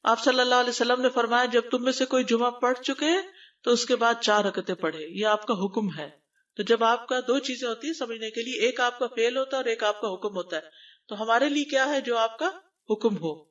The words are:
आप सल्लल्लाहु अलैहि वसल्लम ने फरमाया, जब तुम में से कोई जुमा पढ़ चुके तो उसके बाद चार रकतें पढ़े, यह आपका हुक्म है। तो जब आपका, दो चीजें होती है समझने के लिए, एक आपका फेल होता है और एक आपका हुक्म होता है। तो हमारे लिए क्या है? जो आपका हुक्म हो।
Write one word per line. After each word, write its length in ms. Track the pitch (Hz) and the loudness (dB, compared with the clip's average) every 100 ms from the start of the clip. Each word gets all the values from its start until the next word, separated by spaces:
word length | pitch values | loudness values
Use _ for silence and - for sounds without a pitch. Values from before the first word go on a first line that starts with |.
आप 140 | - 226 | 2 2
सल्लल्लाहु 440 | 285 254 247 247 | 2 2 4 4
अलैहि 80 | 247 | 2
वसल्लम 300 | 240 240 247 | 0 0 2
ने 80 | 254 | 2
फरमाया, 380 | 247 226 240 247 | 2 2 2 4
जब 220 | 233 240 | 2 0
तुम 160 | 247 | 0
में 80 | 247 | 0
से 120 | 262 | 0
कोई 200 | 262 254 | 2 2
जुमा 260 | 233 226 240 | 2 2 0
पढ़ 260 | 240 247 254 | 0 0 0
चुके 440 | 269 269 302 359 381 - - _ | -2 -2 0 0 -2 -18 -20 _
तो 80 | - | 2
उसके 220 | 240 - | 2 2
बाद 220 | 240 233 233 | 2 4 2
चार 300 | 226 208 202 | 2 4 2
रकतें 300 | 190 185 180 | -2 -6 -4
पढ़े, 300 | 160 156 156 | -4 -4 -10
यह 200 | 190 214 | -2 0
आपका 240 | 214 214 | 0 0
हुक्म 360 | 208 196 220 208 | -2 -2 -2 -4
है। 360 | 156 143 - _ _ _ - | -6 -12 -16 _ _ _ -10
तो 60 | |
जब 200 | 202 226 | 0 2
आपका, 360 | 226 233 240 254 | 4 0 -2 -4
दो 180 | 247 269 | 0 -2
चीजें 280 | 269 247 240 | -2 -6 -6
होती 180 | 226 285 | -6 -8
है 80 | |
समझने 360 | 330 240 226 220 | -8 -8 -8 -8
के 120 | 226 | -8
लिए, 260 | 233 254 226 | -8 0 0
एक 120 | 240 | 2
आपका 260 | 240 240 247 | -2 -2 -6
फेल 300 | 240 233 254 | 0 0 0
होता 200 | 262 269 | -4 -4
है 60 | |
और 60 | 240 | -2
एक 160 | 226 | 0
आपका 240 | 208 208 214 | -2 -2 -4
हुक्म 260 | 190 208 | -4 -6
होता 220 | 190 180 160 | -6 -6 -8
है। 60 | 160 _ - _ _ | -10 _ -20 _ _
तो 60 | |
हमारे 340 | 208 220 233 285 | -8 2 2 2
लिए 160 | 294 | 0
क्या 200 | 285 269 | 0 0
है? 160 | 269 285 | 2 0
जो 160 | 247 233 | -2 0
आपका 300 | 226 226 339 381 _ _ - | 0 -2 -6 -6 _ _ -6
हुक्म 240 | 214 226 | 0 0
हो। 360 | 190 160 156 _ | 0 -6 -10 _